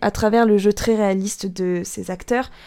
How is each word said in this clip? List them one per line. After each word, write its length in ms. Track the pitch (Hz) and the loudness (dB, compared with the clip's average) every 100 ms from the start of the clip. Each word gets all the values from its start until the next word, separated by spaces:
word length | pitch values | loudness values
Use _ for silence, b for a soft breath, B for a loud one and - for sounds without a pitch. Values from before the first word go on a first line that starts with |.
à 80 | 202 | -2
travers 360 | - 220 226 233 | 0 2 4 4
le 120 | 208 | 4
jeu 140 | 196 | 4
très 220 | 208 - | 0 0
réaliste 520 | 220 202 190 196 - 196 | 2 2 0 -2 -6 -8
de 360 | 180 185 180 | -4 -2 -2
ses 260 | 175 - 180 | -4 -10 -10
acteurs, 400 | 185 - 240 254 B | -10 -2 -2 -2 B